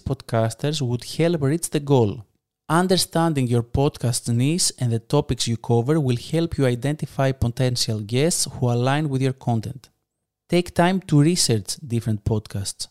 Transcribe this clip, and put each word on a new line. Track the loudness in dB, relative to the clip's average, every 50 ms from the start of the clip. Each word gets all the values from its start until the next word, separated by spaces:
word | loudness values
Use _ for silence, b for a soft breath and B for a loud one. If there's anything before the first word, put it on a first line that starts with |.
| -4
podcasters | -6 -6 -8 -6 -2 0 0 0 0 -2 -4 -4 -4 -2 -2
would | -2 -2 -4 -4 -6
help | -8 -4 0 0 0 2 0 0
reach | 0 0 -2 -4 -4
the | -4 -4
goal. | 0 4 4 6 6 4 2 -4 -10 -16 _ _ _ _ _ _ _ 0
Understanding | 2 2 4 4 2 0 0 -2 0 0 0 2 2 0 0 2
your | 0 0 0
podcast's | 0 0 0 0 0 0 -2 -2 -2 -2 -2 -2 -2
niche | 0 2 2 2 0 0 -2 -2 -2 -2
and | -2 -2 -2
the | -2
topics | -2 _ 0 0 0 0 -4 -4 -2 -4
you | -4
cover | -4 0 2 2 2 2 2 2 2
will | 2 0 -2
help | -2 -4 -4 -2 -2 -2 -2 -2
you | 0 0
identify | 0 0 0 -2 -4 -2 -4 -6 -8 -2 0 0 0 0
potential | 0 -2 -4 0 0 0 0 0 -2 -2 -2 -4 -4
guests | -4 -2 0 0 2 2 0 0 -4 -6 -4
who | -2 0 0
align | 2 2 2 2 0 0 0 -2
with | -2 0
your | 0 -2 -2
content. | -2 -2 -2 -2 -2 -2 -4 -10 -12 -16 _ _ _ _ _ _ _ _ _ _ _ _ _
Take | 0 0 0 0 0
time | 2 2 2 2 0 -2
to | 2 4 4
research | 6 4 4 2 2 2 0 0 0 -4 -10 -10 -8
different | -4 -4 -2 -2 -2 -4 -2 0
podcasts. | 0 -2 -2 -2 -6 -8 -8 -8 -8 -10 -10 -14 -16